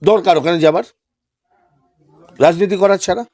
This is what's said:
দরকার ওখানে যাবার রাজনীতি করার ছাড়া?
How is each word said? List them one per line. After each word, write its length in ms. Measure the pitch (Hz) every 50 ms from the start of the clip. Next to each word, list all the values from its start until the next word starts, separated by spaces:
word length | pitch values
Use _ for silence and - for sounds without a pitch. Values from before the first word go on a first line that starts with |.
| -
দরকার 340 | 196 220 202 165 190 170 151
ওখানে 220 | 131 170 175 160
যাবার 220 | 160 156 160 196 240 - _ _ _ _ _ _ _ _ _ _ _ _ _ _ _ _ _ _ _ _ _ _ _ _ _ _ _ - - -
রাজনীতি 380 | 139 170 170 165 202 180 202
করার 220 | 180 202 196 196 185
ছাড়া? 260 | - 185 180 233 240 -